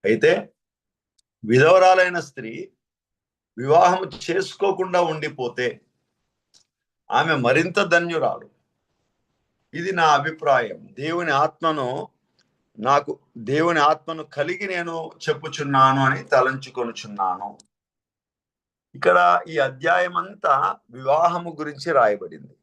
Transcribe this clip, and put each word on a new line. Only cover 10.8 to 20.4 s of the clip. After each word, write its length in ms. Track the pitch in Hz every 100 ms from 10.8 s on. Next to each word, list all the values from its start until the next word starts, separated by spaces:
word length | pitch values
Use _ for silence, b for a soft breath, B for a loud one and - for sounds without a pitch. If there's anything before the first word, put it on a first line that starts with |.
| - -
దేవుని 300 | 151 170 165 139
ఆత్మను 420 | 151 _ 165 151 123 139 196 _ _ _ _ _ _ - 117
నాకు, 240 | 143 147 - _ - 110
దేవుని 280 | 143 170 165 147
ఆత్మను 340 | 156 - 160 151 -
కలిగి 300 | 147 185 196
నేను 220 | 180 170 165 160 -
చెప్పుచున్నాను 760 | - 151 156 - 139 135 135 135 135
అని 120 | - -
తలంచుకొనుచున్నాను. 1120 | 135 127 135 131 127 117 113 110 101 95 90 101 - _ _ _ _ _ _ _ _ _ _ _ _ _ 139
ఇక్కడ 220 | 175 180 175 175 165
ఈ 20 | 156 135
అధ్యాయం 460 | 131 160 180 180 175
అంతా 320 | 185 208